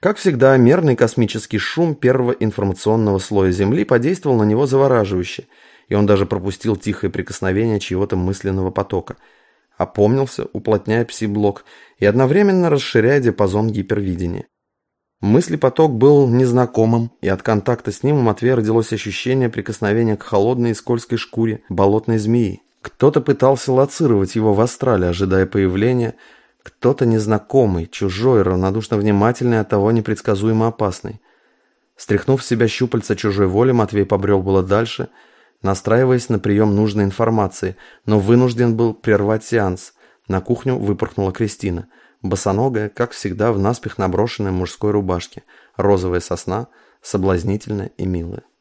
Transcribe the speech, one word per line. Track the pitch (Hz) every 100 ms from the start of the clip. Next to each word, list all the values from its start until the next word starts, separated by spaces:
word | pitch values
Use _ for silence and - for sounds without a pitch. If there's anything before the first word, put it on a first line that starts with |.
Как | 185 208
всегда, | 196 139 131 135
мерный | 120 170 160 123
космический | 113 - 113 110 - 107
шум | - - 170
первого | 151 123 131 120
информационного | - 110 101 98 92 - 110 110 98
слоя | - 104 95
Земли | 90 98 143
подействовал | 190 123 127 185 151 123
на |
него | 104 107 139
завораживающе, | 135 139 123 101 95 87 - - _ - - _
и |
он | 101 104
даже | 101
пропустил | 101 101 95 92 110 101
тихое | - 101 98
прикосновение | - 87 - 95 95 113 107
чьего-то | - 92 98 95
мысленного | 90 95 98 95 92
потока. | 92 98 92 - - _ _ _ _ _ _
Опомнился, | 165 - 208 131 135 - -
уплотняя | - 104 107 - 110
пси-блок | 117 - 110 101 104 98 - - - _
и | 101
одновременно | 113 127 165 208 185 175
расширяя | 143 - 120 110 143
диапазон | 120 101 101 98 113
гипервидения. | 110 95 104 98 87 90 87 - _ _ _ _ _ _ _
Мыслепоток | 101 113 - 160 131 - 160
был | 120 131 147 135
незнакомым, | 120 131 120 120 - 110 117 117 _
и | -
от | 95
контакта | - 107 98 120 -
с | 101
ним | 135 147
у |
Матвея | 117 101 120 127
родилось | 107 113 110
ощущение | 107 - 95 - 131 123
прикосновения | 117 101 107 104 107 117 104
к |
холодной | - 104 104 127 120
и |
скользкой | 110 - 120 - 117
шкуре | - - 113 107 _
болотной | 90 98 107 110 113
змеи. | 107 117 113 95 _ _
Кто-то | - _ 135 147
пытался | 123 139 127 135 -
лоцировать | 131 139 - 156 107 95
его | 113 107
в | 101
астрале, | 120 - 131 107 90
ожидая | 87 98 95
появления. | 92 101 95 90 110 127 113 - - - _ _
Кто-то | - _ - 120
незнакомый, | 120 113 107 110 - 135 113 87 82
чужой, | - 98 92 120 120
равнодушно | 92 90 92 104 107 107
внимательный, | 104 101 107 120 123 117
оттого | 104 107 101
непредсказуемо | 117 107 104 - 101 107 110 110
опасный. | 117 107 92 101 104 _ _ _ _ _ _ _ _
Стряхнув | - 101 95 131
с | -
себя | 117 113
щупальца | - 127 120 - 101
чужой | 107 98 98
воли, | 95 127
Матвей | 123 107 101 98
побрёл | 101 98 98
было | 95 98
дальше, | 92 101 113 - - _ _ _ _ _
настраиваясь | 95 95 - 113 131 127 120
на | 110
приём | 101 104 107
нужной | 101 107 104
информации, | 98 98 117 113 98 - 95 92 - - -
но | 107
вынужден | 98 120 127 117 120 113
был | 117
прервать | 107 - 104 101 110
сеанс. | - 117 98 90 - _ _ _ _
На | 92
кухню | - 120 139 127
выпорхнула | 101 98 - - 98
Кристина, | 92 110 - 101 87 90 _ _ _
босоногая, | 95 92 - 98 131 117 104
как | - 117
всегда, | - 104 92 110
в | 107
наспех | 98 123 107 -
наброшенной | 92 90 117 - 101
мужской | 92 90 - 104
рубашке, | 104 95 90 - - _ _ _ _
розовая | 101 98 90 87
сосна, | - 87 - 95 120 _ _ _
соблазнительная | - 104 95 90 92 101 - 104 - _
и | 92
милая. | 90 85 98 _ _